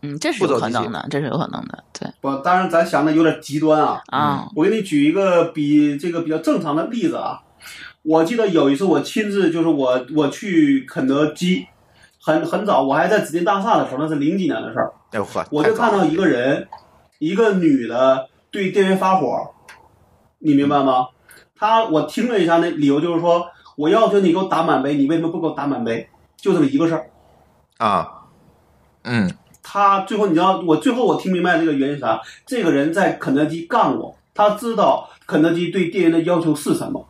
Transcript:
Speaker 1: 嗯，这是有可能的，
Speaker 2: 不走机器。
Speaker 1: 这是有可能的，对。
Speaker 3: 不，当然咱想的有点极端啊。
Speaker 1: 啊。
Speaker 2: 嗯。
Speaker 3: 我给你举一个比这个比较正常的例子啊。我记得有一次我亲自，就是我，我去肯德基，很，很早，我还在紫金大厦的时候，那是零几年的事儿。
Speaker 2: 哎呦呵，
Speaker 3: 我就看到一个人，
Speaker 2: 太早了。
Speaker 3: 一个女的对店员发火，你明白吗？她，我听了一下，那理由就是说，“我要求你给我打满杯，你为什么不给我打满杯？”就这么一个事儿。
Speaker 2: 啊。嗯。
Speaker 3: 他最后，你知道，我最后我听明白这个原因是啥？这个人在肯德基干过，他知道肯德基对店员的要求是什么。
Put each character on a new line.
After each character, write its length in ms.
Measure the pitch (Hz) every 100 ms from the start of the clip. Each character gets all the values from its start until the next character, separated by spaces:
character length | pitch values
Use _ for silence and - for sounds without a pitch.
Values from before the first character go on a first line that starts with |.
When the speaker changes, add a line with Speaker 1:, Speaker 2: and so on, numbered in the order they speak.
Speaker 1:
嗯， 160 | 147 143
这 140 | 302
是 140 | - 180
有 120 | 127
可 120 | 117
能 20 |
的， 80 | 120
Speaker 2:
不 60 | -
走 160 | 92
机 20 |
器。 40 | -
Speaker 1:
这 100 | 139
是 80 | 143
有 100 | -
可 80 | -
能 120 | 58 -
的， 160 | - _
对。 180 | - - -
Speaker 3:
不， 120 | 135 135
当 200 | 175 180
然 120 | 185
咱 160 | 165 -
想 200 | 151 156
的 60 |
有 100 | 156
点 160 | 160 143
极 180 | - 143
端 220 | 156 151
啊。 200 | 139 - -
Speaker 1:
啊。 360 | 131 147 139
Speaker 2:
嗯。 80 | - 202
Speaker 3:
我 80 |
给 100 | 175
你 80 | 220
举 220 | - 147
一 80 | 147
个 320 | 175 196 175 165
比 480 | 156 147 151 147 143
这 120 | 180
个 120 | 170
比 80 | 151
较 80 | 156
正 240 | 311 269
常 120 | 160
的 120 | 151 -
例 240 | 233 170
子 80 | 120
啊。 240 | 123 127 _ _ - - - -
我 200 | - 160
记 140 | 160 233
得 100 | 214
有 220 | 160 139
一 60 | 139
次 80 | 190
我 160 | 147
亲 280 | - - 208
自， 220 | 202 175
就 100 | 160
是 60 | 165
我， 380 | 151 131 127 127 151
我 140 | 143
去 560 | - 208 170 147 135 127
肯 180 | 170 131
德 200 | 139 151
基， 340 | - 180 185 - _ _ _ _ _
很， 240 | - 160 165
很 200 | 190 208
早， 160 | 170
我 120 | 139
还 160 | 147 175
在 100 | 214
紫 140 | 160
金 100 | 160
大 180 | 180 196
厦 160 | 208 208
的 120 | 135
时 20 |
候， 80 | 170
那 60 | 156
是 80 | 156
零 220 | 139 196
几 80 | 170
年 100 | 113
的 100 | 117
事 80 | 117
儿。 100 | - - _
Speaker 2:
哎 60 | 110
呦 80 | 98
呵， 200 | 98 -
Speaker 3:
我 100 | 147
就 120 | 151 226
看 160 | 240
到 140 | 202 160
一 100 | 165
个 100 | 185
人， 300 | 127 127 151
Speaker 2:
太 60 |
早 0 |
了。 60 | - - _ _ _ _
Speaker 3:
一 160 | 151 196
个 160 | 220 190
女 300 | 165 135 113
的 440 | 120 131 131 - _ _
对 220 | 202 190
店 160 | 208 190
员 100 | 190
发 200 | 190 190
火， 360 | 135 - - - - - _ _ _ _ _ _
你 160 | 156
明 160 | 139 143
白 120 | 143
吗？ 260 | 135 123 - _ _ - _ _
她， 260 | 214 226
我 200 | 226 156
听 260 | 147 - 233
了 100 | 220
一 60 | 165
下， 140 | 165
那 100 | 170
理 180 | 151 143
由 140 | 143
就 120 | 170
是 60 | 165
说 260 | 170 170 175 - - -
，“我 140 | 151
要 180 | 214 214
求 140 | 202
你 100 | 185
给 60 | 160
我 80 | 190
打 180 | 156
满 180 | 165 135
杯， 140 | 139 147
你 120 | 139
为 100 | 165
什 40 |
么 80 | 165
不 120 | -
给 40 | 160
我 60 |
打 160 | 139 143
满 160 | 131
杯？” 240 | 113 113 - _ _ _
就 140 | 202
这 60 | 170
么 40 | 139
一 120 | 135
个 100 | 165
事 80 | 160
儿。 140 | - _ _ _ _ _ _ _
Speaker 2:
啊。 280 | 113 95 80 - - _ _ _ _ _ _ _
嗯。 260 | 110 120 92 - _ _ -
Speaker 3:
他 280 | 202 202 196
最 180 | 190 208
后， 80 | 202
你 80 |
知 60 | 160
道， 240 | 185 170 170
我 120 | 151
最 140 | 269
后 140 | 233 226
我 160 | 151
听 100 | 185
明 120 | 180
白 160 | 180 170
这 60 | 165
个 60 |
原 180 | 143 135
因 60 | 147
是 60 |
啥？ 180 | 117 113 - - -
这 160 | 247
个 80 | 175
人 200 | 139 143
在 220 | 175 175
肯 220 | - 151 135
德 100 | 151
基 220 | 165 -
干 280 | 240 - 123
过， 200 | - - _
他 180 | - 208
知 240 | 208 233 214
道 320 | 190 - - - -
肯 160 | 165
德 100 | 165
基 140 | 170 175
对 200 | 185 170
店 160 | 196 165
员 60 |
的 100 | 165
要 180 | 156 175
求 160 | 160 147
是 180 | -
什 180 | 160 -
么。 160 | 131 -